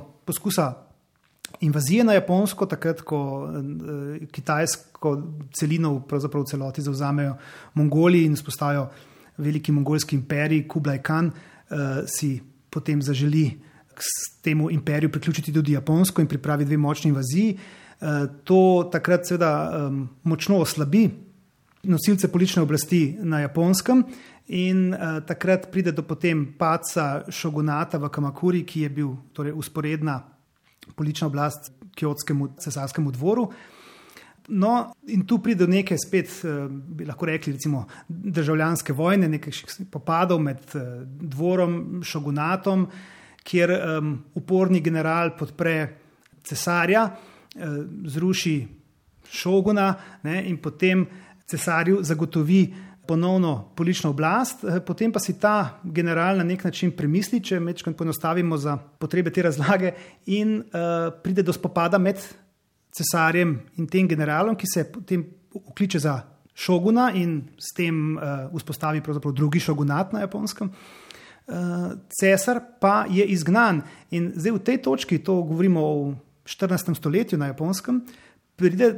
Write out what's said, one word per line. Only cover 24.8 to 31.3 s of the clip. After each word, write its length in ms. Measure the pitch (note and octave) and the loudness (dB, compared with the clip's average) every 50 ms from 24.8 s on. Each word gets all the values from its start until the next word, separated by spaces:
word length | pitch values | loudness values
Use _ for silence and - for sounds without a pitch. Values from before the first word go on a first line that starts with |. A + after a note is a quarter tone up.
| F#3 F#3 F#3 | 2 2 0
eh, 280 | - - D#3+ D#3+ D#3 D#3 | -2 -4 -4 -4 -6 -4
takrat 440 | - F3+ - - F#3 F#3 F#3 F#3 - | -6 -6 -2 2 2 2 2 2 -2
pride 200 | - F#3+ F3+ F3 | -2 0 0 0
do 120 | D3+ D#3+ D3+ | 0 -2 -4
potem 500 | - D#3 - - F3 E3 D#3 C#3+ C3 - | -6 -6 -2 0 0 2 0 -2 -4 -2
padca 680 | - E3+ D#3+ D#3+ E3+ - - - F3 D3+ C#3 C#3 D3+ - F#3+ | 0 2 2 2 0 -2 -4 -2 -2 -2 -2 -4 -6 -8 -10
šogunata 680 | - - - D#3+ D3 D3+ D3+ D3+ D3 D3+ E3 - - | -12 -6 -6 -4 -2 0 0 0 0 -2 -2 -2 -4
v 120 | D3+ D3 C#3+ | -4 -4 -4
Kamakuri, 560 | - D#3 D3 C#3 C#3+ - F3+ F3+ F3+ F3 D#3 | -4 -4 -4 -4 -4 0 0 2 2 2 -2
ki 160 | - - D#3+ | -4 -4 -4
je 80 | D3+ C#3+ | -4 -4
bil 260 | C#3 D3+ D3 C3+ B2+ C3 C3+ - - | -2 -4 -4 -4 -4 -8 -14 -16 -10
torej 200 | - C#3+ D3 D3+ | -8 -6 -6 -6
vzporedna 720 | D#3 C#3+ - - D#3 D3+ D3+ D#3+ D#3 D#3 D3+ C#3 B2 - - _ _ _ _ _ _ _ _ _ _ - - - | -6 -8 -8 -6 -6 -4 -2 -2 -2 -2 -2 -4 -4 -8 -14 _ _ _ _ _ _ _ _ _ _ -20 -18 -8
politična 320 | - D3+ D3+ D3+ - E3+ | -4 -4 -4 -2 -2 -4
oblast 440 | D3 | -2